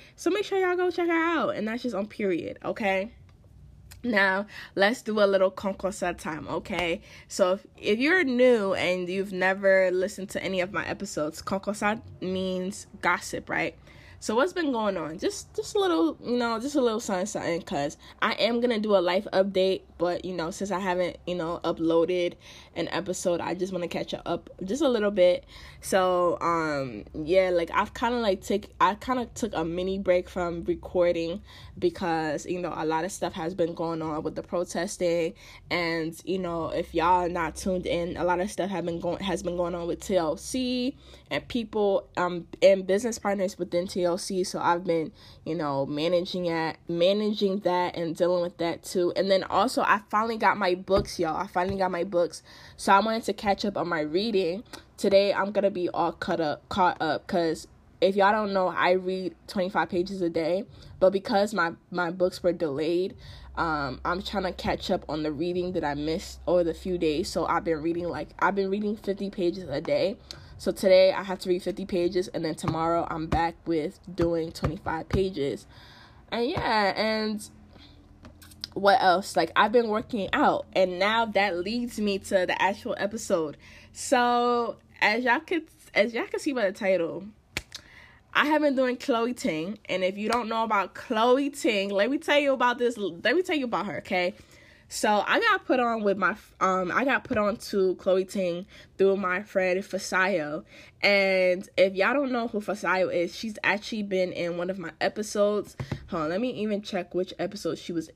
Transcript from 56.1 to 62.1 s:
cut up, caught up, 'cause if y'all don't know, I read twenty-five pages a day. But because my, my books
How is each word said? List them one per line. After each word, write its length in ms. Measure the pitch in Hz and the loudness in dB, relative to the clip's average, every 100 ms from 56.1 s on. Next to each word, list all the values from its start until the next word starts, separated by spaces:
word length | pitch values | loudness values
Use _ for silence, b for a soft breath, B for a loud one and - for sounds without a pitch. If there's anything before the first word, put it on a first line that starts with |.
cut 260 | - - 165 | -2 -4 -2
up, 300 | 156 135 - | -2 -2 -4
caught 320 | 208 180 - | 2 2 2
up, 260 | 156 123 - | -2 -2 -2
'cause 400 | 185 165 165 - - - - | 0 0 -2 -8 -20 -16 0
if 160 | 185 196 | 2 4
y'all 160 | 196 | 4
don't 220 | 214 208 | 4 0
know, 140 | 196 185 | 0 0
I 220 | 170 165 | 2 2
read 440 | 185 180 185 185 - - | 2 0 -4 -6 -10 -8
twenty-five 420 | 208 180 175 160 | -4 -2 0 -2
pages 320 | 180 190 196 | -2 -4 -2
a 80 | 170 | -2
day. 340 | 165 160 185 254 B B B | -2 0 -2 -4 B B B
But 100 | 185 | 2
because 420 | 196 - 202 214 | 4 0 2 2
my, 200 | 196 170 - - | 0 -2 -2 -8
my 180 | 180 | -2
books 320 | 170 | -2